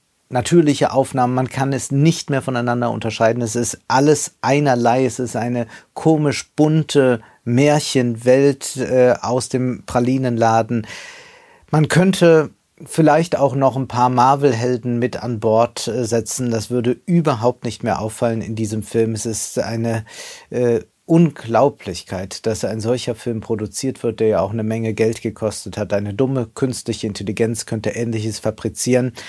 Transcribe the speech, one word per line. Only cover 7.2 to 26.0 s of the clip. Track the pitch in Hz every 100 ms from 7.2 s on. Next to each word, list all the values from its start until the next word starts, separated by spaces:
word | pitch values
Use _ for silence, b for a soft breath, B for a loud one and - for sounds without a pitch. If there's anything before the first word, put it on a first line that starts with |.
| B B -
Märchenwelt, | 120 147 147 - 135 123 113 120 131 139 127 - 131
äh, | 123 127 123 120
aus | 117 127 120
dem | 127 127 120 -
Pralinenladen. | 127 123 131 127 117 113 113 113 120 110 B B B B B B B B
Man | 151 151
könnte | 156 190 180 170 160 147 _ _ - 151
vielleicht | - 156 147 170 -
auch | 139 135
noch | 135 123
ein | 127
paar | 120 123
Marvel-Helden | 127 127 143 143 113 123 123 123 120
mit | 120 -
an | 120 113
Bord, | 113 110 117 - -
äh, | 117 113
setzen. | 113 110 - 123
Das | 113 101
würde | 123 117 120 -
überhaupt | 170 156 123 117 123
nicht | 123 110
mehr | 117 92
auffallen | 107 - 120 113
in | 104 110
diesem | 107 110
Film. | 104 117 113 110
Es | 117
ist | 107 - -
eine, | 110 117 117 113 110 B B B B
äh, | - 123 117 - _ -
Unglaublichkeit, | 170 170 - 113 113 139 143 - 85 - 92 95 - 110
dass | 107
ein | 107 110
solcher | 107 123 - 113
Film | - 110
produziert | - 113 104 - 131 117
wird, | 120 -
der | 110
ja | 98
auch | 95
eine | 110
Menge | 110 113 113
Geld | 104 110 113
gekostet | 117 - 110 - - 92
hat. | 101
Eine | 101